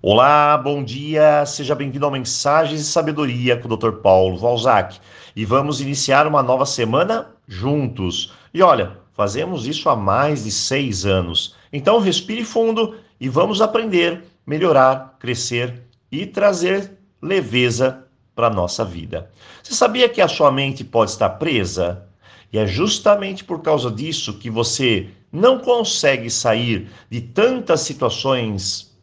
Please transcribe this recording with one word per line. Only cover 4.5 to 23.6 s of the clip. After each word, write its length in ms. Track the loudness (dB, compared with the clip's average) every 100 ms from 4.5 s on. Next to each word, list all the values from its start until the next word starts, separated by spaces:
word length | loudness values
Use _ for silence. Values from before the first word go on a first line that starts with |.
| 0 4 2 0 -10 _ -20 -16 -10
E 80 |
vamos 360 | 0 0 0 -4
iniciar 460 | -6 -4 2 2 4
uma 160 | 2
nova 240 | 2 0 0
semana 640 | -2 0 0 0 -2 -6 _ -18
juntos. 880 | -6 -2 -2 -2 -4 -4 -4 -10 -14 _
E 100 | 2
olha, 360 | 4 4 0 -8 _
fazemos 540 | -4 -2 -2 -6 -6 -6
isso 220 | -4 -2
há 80 | 0
mais 480 | 0 2 0 -2
de 60 | -4
seis 560 | -6 -4 -2 -2 -4 0
anos. 480 | 0 0 -4 -6 _ _
Então, 260 | -2 2 2
respire 440 | 2 -2 -4 -8
fundo 520 | -4 0 0 0 -2 -6 _ _
e 80 | -4
vamos 320 | 0 0 2
aprender, 640 | 0 0 0 0 0 -2 -14 _ -8
melhorar, 720 | -2 4 6 6 2 -6 _
crescer 640 | -8 -6 -4 -4 -4 -8 -20 _ _
e 160 | -10 -6
trazer 720 | 0 2 2 0 -2 -4 -18 _ _
leveza 840 | -2 -2 0 0 0 2 -2 -2 -20 _ _
pra 160 | 0 0
nossa 340 | 2 -4 -4
vida. 460 | -6 -6 -10 -12 -12 _ -20 -20
Você 120 | -10
sabia 340 | 0 0 4 0
que 120 | 4
a 80 | 0
sua 220 | 4 2
mente 340 | 4 -2 -4
pode 260 | -2 0 0
estar 200 | 0 -2
presa? 760 | 0 -2 0 -2 -2 -4 -4 -14 _ _ -20 _
E 60 | -2
é 80 | 0
justamente 800 | 0 -2 0 2 2 2 -10
por 180 | -10 -6